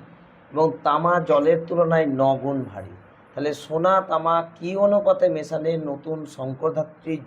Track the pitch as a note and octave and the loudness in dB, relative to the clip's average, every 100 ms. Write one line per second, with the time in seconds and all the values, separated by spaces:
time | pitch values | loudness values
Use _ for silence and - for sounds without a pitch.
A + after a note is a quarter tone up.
0 | - - - - - C#3 D#3+ D#3 D#3 D3 | -12 -20 -20 -20 -8 0 0 0 0 2
1 | E3+ F3 E3 D3 D3+ E3 E3 F3 E3 E3 | 2 2 2 2 4 2 0 0 2 2
2 | D#3 C3 C3+ C3 C3+ C#3 B2 G2+ F#2 - | 2 2 2 2 -2 -4 -6 -10 -16 -18
3 | - - - - D3 C#3+ - D#3 F3+ F#3+ | -20 -20 -16 -6 -4 -6 -6 0 2 2
4 | F#3+ E3 D#3+ E3+ E3 - E3+ G3 G3+ G3+ | 2 0 0 0 -2 -8 -6 0 2 4
5 | G3+ F#3 F3+ D#3 C#3+ D#3+ D#3+ E3 D3+ C#3 | 2 2 2 0 -4 -4 -2 -2 -4 -8
6 | D#3+ D#3 C#3+ - C3 C3 D#3+ D#3 D3+ - | -8 -8 -10 -10 -8 -4 -4 -2 -6 -8
7 | D#3+ D#3 | -8 -8